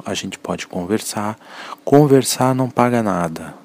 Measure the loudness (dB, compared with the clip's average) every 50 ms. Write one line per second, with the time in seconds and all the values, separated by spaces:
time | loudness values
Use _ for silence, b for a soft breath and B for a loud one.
0 | -10 -8 -8 -8 -8 -10 -12 -12 -8 -8 -8 -8 -10 -10 -8 -8 -4 -2 -4 -4
1 | -4 -6 -8 -6 -6 -6 -8 B B B B B B B B B _ 4 6 6
2 | 8 8 6 4 4 2 -2 0 0 0 2 0 -2 -2 0 0 2 2 2 0
3 | 0 0 -2 -2 -2 -4 -6 -8 -12 -14 -18 -20 -20